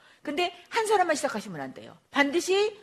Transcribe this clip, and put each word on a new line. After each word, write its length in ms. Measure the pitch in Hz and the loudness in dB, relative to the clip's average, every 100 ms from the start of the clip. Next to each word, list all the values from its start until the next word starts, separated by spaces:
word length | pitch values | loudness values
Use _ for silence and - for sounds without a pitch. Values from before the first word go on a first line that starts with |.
| _ _ | _ _
근데 320 | - 294 359 - - | -8 -4 -4 -6 -6
한 180 | 453 427 | -4 2
사람만 300 | 427 349 302 | 4 4 2
시작하시면 440 | 277 214 208 160 | -2 -4 -6 -10
안 140 | 131 | -10
돼요. 220 | - 113 - _ | -12 -18 -20 _
반드시 680 | 269 285 330 339 381 427 415 | 2 2 2 2 2 2 -2